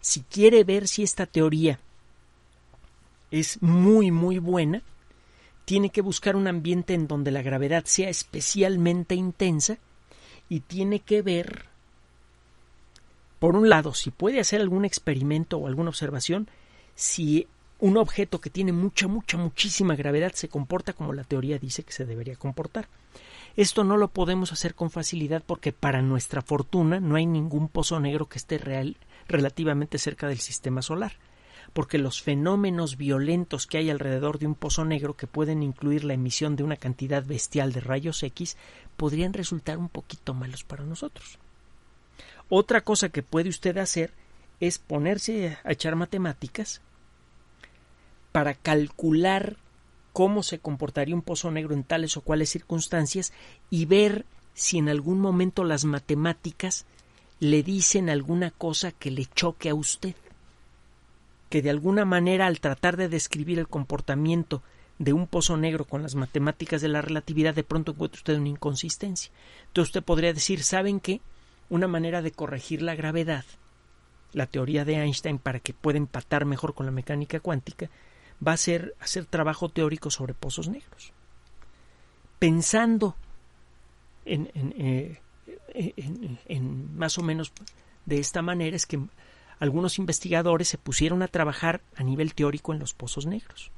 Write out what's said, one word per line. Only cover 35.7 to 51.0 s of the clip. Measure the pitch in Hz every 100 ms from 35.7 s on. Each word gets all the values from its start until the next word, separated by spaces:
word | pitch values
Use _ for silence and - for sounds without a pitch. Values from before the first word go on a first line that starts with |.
| 131 147 147
la | 147 131
emisión | 127 - 151 143
de |
una | 147 147
cantidad | 131 127 135 139
bestial | 135 139 - 151 135
de | 127
rayos | 120 135 160 156
X, | 139 - 175 - - - - -
podrían | 151 151 185
resultar | 196 170 165 - 156
un | 175
poquito | - - 156 -
malos | 131 127 127
para | - 139
nosotros. | 143 165 294 - - - - - - - - - _ - - - -
Otra | 190 202 233
cosa | - 214 185
que | 147
puede | - 160 180
usted | 170 185 180
hacer | 185 170 165 - - - - -
es | 175 180
ponerse | - 147 147 208 - 220 175 147
a | -
echar | - 165 160
matemáticas | 175 185 180 - - - 214 - - - - _ _ - - - - - _ - - - -
para | 160 147 139
calcular | - 151 147 - 165 156 180 190 202 208 - - - - _
cómo | - 185 208
se | 185 160
comportaría | - 139 151 -